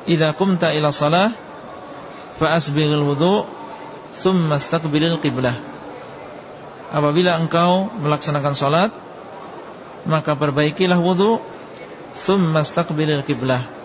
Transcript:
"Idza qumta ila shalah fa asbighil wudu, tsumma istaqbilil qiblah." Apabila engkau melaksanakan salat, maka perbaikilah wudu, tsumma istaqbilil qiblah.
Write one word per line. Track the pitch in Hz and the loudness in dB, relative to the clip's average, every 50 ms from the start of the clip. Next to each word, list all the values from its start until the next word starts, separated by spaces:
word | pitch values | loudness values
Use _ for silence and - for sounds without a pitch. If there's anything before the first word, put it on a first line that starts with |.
| - | 2
"Idza | - 170 156 160 156 151 | 2 2 4 4 2 2
qumta | - 202 196 185 170 175 160 151 | 2 2 2 4 2 2 2 2
ila | 151 151 147 | 2 2 2
shalah | 143 - 147 147 160 180 196 226 233 - - - - - - - - - - - - - - - - - - - - | 2 2 2 4 4 4 4 2 0 -4 -14 -16 -16 -16 -16 -16 -16 -16 -16 -16 -16 -16 -16 -16 -16 -16 -16 -16 -4
fa | - 160 151 160 170 | 0 2 2 2 2
asbighil | - 147 143 151 156 147 151 147 147 | 2 2 2 2 2 4 2 2 2
wudu, | 143 143 139 160 180 202 208 - - - - - - - - - - - - - - - | 2 2 4 4 4 4 2 0 -4 -10 -14 -14 -14 -14 -14 -14 -16 -16 -16 -18 -18 -16
tsumma | - - 185 190 180 165 156 151 143 | 0 0 2 4 4 4 2 0 0
istaqbilil | - - - 165 160 156 143 151 156 170 170 151 | 0 0 -2 -2 0 2 2 2 2 2 0 2
qiblah." | - 143 120 127 127 123 120 110 - - - - - - - - - - - - - - - - - - - - - - - - - - | 0 0 0 2 0 0 0 -2 -8 -12 -14 -14 -14 -14 -14 -14 -16 -16 -16 -16 -16 -16 -16 -16 -16 -16 -18 -16 -18 -18 -18 -16 -12 -4
Apabila | - 151 147 147 147 170 180 180 170 160 | -2 2 2 4 4 4 4 4 4 2
engkau | 165 151 - 170 170 180 180 190 190 220 233 | 0 2 2 4 4 6 4 4 2 -2 -4
melaksanakan | 220 143 147 151 143 - 160 147 147 139 143 139 | -4 0 0 0 0 0 -2 -2 0 0 0 0
salat, | - 143 139 151 170 190 226 - - - - - - - - - - - - - - - - - - - - - - - | 2 2 2 4 4 2 2 -2 -8 -18 -18 -18 -16 -16 -16 -16 -16 -16 -16 -16 -16 -16 -16 -16 -18 -18 -18 -18 -8 -2
maka | - 160 156 151 156 147 | 0 0 0 2 0 0
perbaikilah | 135 151 147 131 143 151 151 147 - 185 180 180 175 | 2 0 0 2 2 2 2 2 2 2 4 4 4
wudu, | 170 180 185 175 196 220 226 - - - - - - - - - - - - - - - - | 4 4 4 4 4 4 4 2 -2 -10 -14 -16 -16 -16 -16 -16 -16 -16 -16 -16 -16 -16 -14
tsumma | - - - 196 202 180 160 160 156 | -6 0 2 4 4 4 4 4 2
istaqbilil | 147 - - 175 165 - 160 151 156 151 151 143 139 | 2 2 0 -2 -2 0 0 0 2 2 2 0 0
qiblah. | - 143 117 123 131 127 123 123 - - - | -2 -2 0 2 0 0 0 0 -6 -10 -16